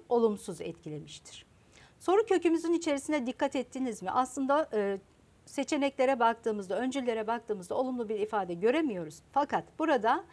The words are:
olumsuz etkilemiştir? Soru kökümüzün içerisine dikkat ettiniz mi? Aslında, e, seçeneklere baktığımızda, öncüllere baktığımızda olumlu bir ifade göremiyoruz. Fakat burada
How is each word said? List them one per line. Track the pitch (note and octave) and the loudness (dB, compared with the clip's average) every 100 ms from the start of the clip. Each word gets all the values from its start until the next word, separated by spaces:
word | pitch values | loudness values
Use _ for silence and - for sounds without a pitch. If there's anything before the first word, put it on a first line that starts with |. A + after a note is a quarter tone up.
| - | 0
olumsuz | A#3+ A3+ G#3 - E3+ | 4 4 2 -6 -8
etkilemiştir? | E3+ - D#3+ D3+ D3+ - - - - _ _ - - - | -8 -10 -10 -12 -12 -16 -18 -20 -20 _ _ -20 -20 -8
Soru | - G4 A4 | 2 2 4
kökümüzün | F#4+ E4+ E4 E4 | 2 4 2 2
içerisine | E4+ E4 C#4 D4 D4+ A#3+ | 0 0 -2 0 -2 -2
dikkat | - C#4 C#4 | -2 -2 -2
ettiniz | B3 C4+ B3+ G#3 | -4 -4 -4 -4
mi? | F#3 | -2
Aslında, | - C4 - C4 C#4+ D#4 | 0 0 -2 2 2 2
e, | G#3+ G3+ G3 - _ _ _ - | 0 0 -2 -8 _ _ _ -10
seçeneklere | - C4+ D4+ C#4 C#4 C4 C4 | -6 -2 0 0 2 2 4
baktığımızda, | A#3 A#3 A#3 G#3 F#3 G#3+ | 2 2 -2 -2 -2 -2
öncüllere | C4 C4+ B3 A3+ G#3+ | -2 -2 -2 -2 -2
baktığımızda | A#3 - G3+ F3+ - | -4 -4 -6 -4 -2
olumlu | C4 B3 G#3+ | -2 -4 -4
bir | G#3+ | -4
ifade | G#3+ G#3+ F3+ | -2 -2 -2
göremiyoruz. | E3+ G#3+ D4 D#4 F#3 D#3 - - | 0 2 2 0 -2 -6 -12 -4
Fakat | C#4 D4 G3+ - - | 0 0 0 -2 -2
burada | D#4 C4 A3 D4 - | 2 4 4 2 -2